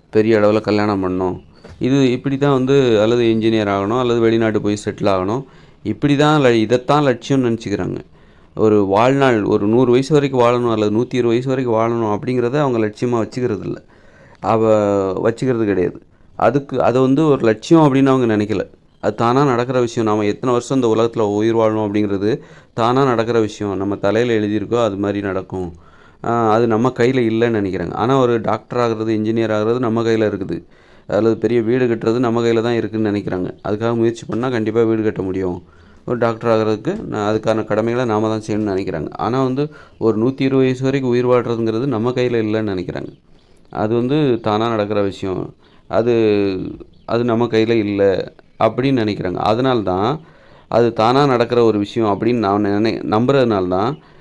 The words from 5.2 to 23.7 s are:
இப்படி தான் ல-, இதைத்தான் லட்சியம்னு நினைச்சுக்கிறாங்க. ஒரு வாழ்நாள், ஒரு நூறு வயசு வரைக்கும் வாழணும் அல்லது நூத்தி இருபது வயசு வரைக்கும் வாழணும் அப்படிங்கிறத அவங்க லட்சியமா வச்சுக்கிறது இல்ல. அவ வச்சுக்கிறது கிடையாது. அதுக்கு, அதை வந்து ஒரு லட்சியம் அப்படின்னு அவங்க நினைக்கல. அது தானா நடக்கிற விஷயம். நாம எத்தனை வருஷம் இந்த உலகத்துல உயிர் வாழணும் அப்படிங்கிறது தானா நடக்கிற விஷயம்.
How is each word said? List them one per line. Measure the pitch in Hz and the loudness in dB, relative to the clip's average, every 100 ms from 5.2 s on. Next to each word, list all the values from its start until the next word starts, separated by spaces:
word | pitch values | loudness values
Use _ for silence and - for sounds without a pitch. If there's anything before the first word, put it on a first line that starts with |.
| 95 123 - - - - | -2 -4 -8 -20 -20 -12
இப்படி | 104 107 147 139 | -8 -4 0 2
தான் | 151 151 | 4 4
ல-, | 131 | 4
இதைத்தான் | 117 107 123 123 147 | 4 2 0 2 2
லட்சியம்னு | 143 117 - 135 123 113 | 2 -2 -2 0 0 -2
நினைச்சுக்கிறாங்க. | 95 98 92 90 - - - - - | -4 -4 -4 -8 -12 -20 -20 -20 -14
ஒரு | - 107 107 | 0 2 4
வாழ்நாள், | 95 98 123 139 135 113 | 2 2 2 2 2 2
ஒரு | 101 104 101 | 0 0 2
நூறு | 117 123 | 2 4
வயசு | 123 135 | 2 2
வரைக்கும் | 151 139 131 | 0 2 2
வாழணும் | 120 123 120 | 2 2 0
அல்லது | 110 104 107 | 0 0 0
நூத்தி | 123 | -2
இருபது | 127 | 0
வயசு | 117 117 135 | 0 0 0
வரைக்கும் | 131 123 | -4 0
வாழணும் | 110 113 117 110 | 0 0 -2 -2
அப்படிங்கிறத | 104 123 123 120 147 | -4 -2 -2 -2 0
அவங்க | 139 113 | 0 0
லட்சியமா | 107 - 123 117 104 | -2 -2 -4 -2 -4
வச்சுக்கிறது | 123 123 98 | -4 -4 -4
இல்ல. | 95 - _ _ - - - - | -8 -12 _ _ -20 -20 -20 -8
அவ | 98 110 110 107 104 101 95 87 104 | -2 2 4 4 2 0 0 0 -2
வச்சுக்கிறது | 117 131 117 | -2 -2 0
கிடையாது. | 104 92 90 - - _ - - | 0 0 -2 -4 -20 _ -16 0
அதுக்கு, | 107 139 135 131 | 0 0 -4 -2
அதை | 95 123 | 0 2
வந்து | 131 135 160 | 2 2 2
ஒரு | 131 | 2
லட்சியம் | 113 110 - 165 151 | 2 0 4 4 6
அப்படின்னு | 135 135 | 4 4
அவங்க | 131 117 104 | 2 2 0
நினைக்கல. | 104 95 - - _ - | 0 -4 -6 -10 _ -6
அது | 104 | -4
தானா | 104 117 127 | 0 0 2
நடக்கிற | 143 120 123 127 | 2 2 0 0
விஷயம். | 120 123 110 | 0 0 0
நாம | 107 | 0
எத்தனை | 104 - 135 | 0 -2 -2
வருஷம் | 120 - 135 | -2 -2 0
இந்த | 117 110 | 2 2
உலகத்துல | 117 117 | 0 0
உயிர் | 104 104 113 113 | -2 0 0 2
வாழணும் | 110 110 107 | 2 0 -2
அப்படிங்கிறது | 104 104 101 101 143 - - _ | -2 -2 -2 -2 -4 -8 -20 _
தானா | - 113 127 | -2 0 2
நடக்கிற | 139 113 113 117 | 2 0 0 0
விஷயம். | 107 - 104 | 0 -4 -6